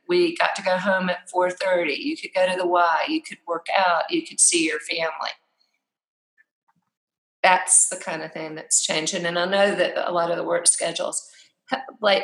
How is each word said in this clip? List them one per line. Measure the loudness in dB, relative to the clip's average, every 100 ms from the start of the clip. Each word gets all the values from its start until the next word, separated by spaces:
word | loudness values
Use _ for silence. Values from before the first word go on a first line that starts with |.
| 0
We | 2 2 2
got | -2 0
to |
go | -2 0
home | 0 0 0
at | -4 -4
four | 0 0
thirty. | 0 0 2 0
You | -2 -4 -6
could | -4
go | 0 0
to | 0
the | 0
Y, | 2 4 2 0
you | -4
could | -6 -12 -6
work | -6 -2 2
out, | 2 2 0
you | -4 -2
could | 2
see | 2 4 0
your | -2
family. | -6 -4 -4 -4 -8 -10 _ _ _ _ _ _ _ _ _ _ _ _ _ _ _ _ _ _ _ _
That's | 4 4 4 2 2
the | -2
kind | -8 -8
of | -8
thing | -10 -10 -10
that's | -2 0 0
changing. | -2 -2 -2 -2
And | -2
I | 0
know | 2 2 2
that | 0 -2 -2
a |
lot | 0 0
of | -2
the |
work | -2 0 2
schedules, | 0 -2 -4 -6 -6 -10 -18 -20 _ -8 -8 -8 -2
like, | 2 2